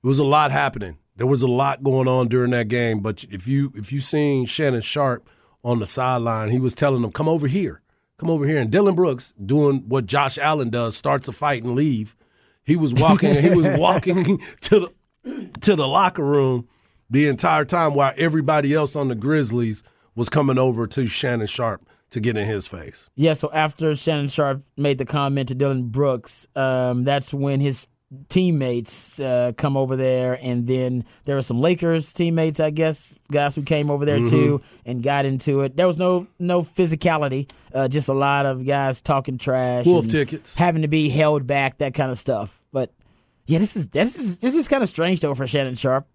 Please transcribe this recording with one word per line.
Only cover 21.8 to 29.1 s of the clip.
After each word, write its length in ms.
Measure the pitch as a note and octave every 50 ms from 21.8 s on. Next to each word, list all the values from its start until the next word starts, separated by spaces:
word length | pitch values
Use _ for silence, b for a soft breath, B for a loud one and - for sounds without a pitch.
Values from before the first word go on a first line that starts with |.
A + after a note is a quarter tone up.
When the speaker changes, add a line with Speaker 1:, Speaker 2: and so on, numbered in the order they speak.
| _ b b b b b
Speaker 1:
to 100 | - -
get 160 | G#2+ A#2+ A#2
in 100 | G#3+ G3+
his 180 | G#3+ A3 G3 F#3
face. 440 | - - F3 D2+ - - - - _ _
Speaker 2:
Yeah, 180 | C3+ D3 E3 D3+
so 180 | - - D3
after 420 | - D#3 D#3 D#3 C#3 - D#3 D#3 D3+
Shannon 340 | C3+ - E3 D#3 D3 C#3+ C#3
Sharpe 340 | - - D3 C#3 C3+ C#3 - _ _
made 200 | - C#3+ C#3+ C#3
the 80 | C3+ C3+
comment 440 | - - D3 C#3 C#3 C#3 C#3 C3+ B2
to 60 | C3
Dylan 360 | B2+ C#3 C#3 C3+ C3 B2 A#2
Brooks, 560 | A2 C3 C#3+ C#3 B2+ A#2 - - - - - _ _
um, 480 | C#3 C3+ C3 C3 B2+ B2+ B2 B2 B2 B2
that's 300 | C#3 C#3+ C#3+ C3+ - -
when 260 | C#3 C#3 C#3+ C#3 C3+
his 260 | C#3+ C#3+ C3 - - _ _ _ _ _ C3+ C3+ C#3 _ - F#3
teammates, 800 | F#3 F3+ E3 C#3+ C3+ B2+ A#2+ A#2+ A2+ - - - - -